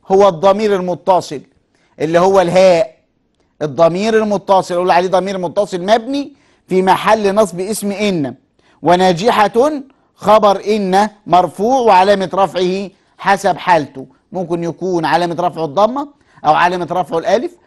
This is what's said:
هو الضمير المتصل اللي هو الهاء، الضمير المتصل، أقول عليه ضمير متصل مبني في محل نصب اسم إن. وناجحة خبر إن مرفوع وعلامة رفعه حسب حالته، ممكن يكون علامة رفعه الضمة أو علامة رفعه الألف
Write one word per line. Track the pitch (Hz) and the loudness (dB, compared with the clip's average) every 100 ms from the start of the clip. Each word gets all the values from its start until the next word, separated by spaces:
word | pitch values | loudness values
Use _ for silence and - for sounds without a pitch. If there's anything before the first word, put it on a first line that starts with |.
| - | -2
هو | 190 202 | 2 2
الضمير | 160 196 202 214 196 | 2 0 2 0 -2
المتصل | 180 170 196 180 - 143 - _ _ _ _ - | -4 -6 0 0 0 -12 -16 _ _ _ _ -8
اللي | 156 170 | 0 2
هو | 190 196 | 4 2
الهاء، | 175 185 190 165 160 _ _ _ _ _ _ - | 2 4 4 4 0 _ _ _ _ _ _ -10
الضمير | 151 131 165 180 220 220 | -6 2 2 2 0 0
المتصل، | 214 196 202 190 180 175 | 0 -2 0 0 0 -2
أقول | 180 | 0
عليه | 175 185 | 0 2
ضمير | 185 190 190 | -2 -2 -6
متصل | 170 202 208 180 | -6 -4 -4 -4
مبني | 190 226 226 277 277 _ _ _ - | 0 0 -2 -8 -8 _ _ _ -4
في | 185 | 0
محل | 190 170 196 226 202 202 | 0 0 0 0 0 0
نصب | 202 175 | -2 -4
اسم | 190 208 202 | -8 -6 -6
إن. | 196 208 175 131 - _ _ _ _ | -4 -4 -2 -6 -10 _ _ _ _
وناجحة | 160 180 185 170 233 214 208 226 294 294 - _ _ _ | 0 2 2 2 0 2 0 2 0 -2 -12 _ _ _
خبر | 196 214 202 190 202 | 2 4 4 0 -2
إن | 214 185 190 214 - - | -2 0 0 0 -4 0
مرفوع | 180 175 - 226 269 | 2 2 -2 0 2
وعلامة | 226 185 190 196 175 | 4 4 4 2 0
رفعه | 185 185 175 180 190 202 _ _ - | -2 -2 0 -2 -4 -8 _ _ -6
حسب | 190 196 196 - | -2 0 0 -2
حالته، | 185 165 139 131 131 _ _ | 0 0 -2 -12 -20 _ _
ممكن | 185 165 175 | -10 -6 -6
يكون | 170 147 185 175 151 | -6 -6 -4 -2 0
علامة | 165 175 160 | 0 -2 -4
رفعه | 175 156 160 | -4 -4 -6
الضمة | 135 220 269 302 _ _ _ 151 | 0 0 -2 -10 _ _ _ 0
أو | |
علامة | 156 175 180 160 | 2 0 -2 -6
رفعه | 180 - 165 | -6 -4 -4
الألف | 160 220 320 _ | 0 -2 -2 _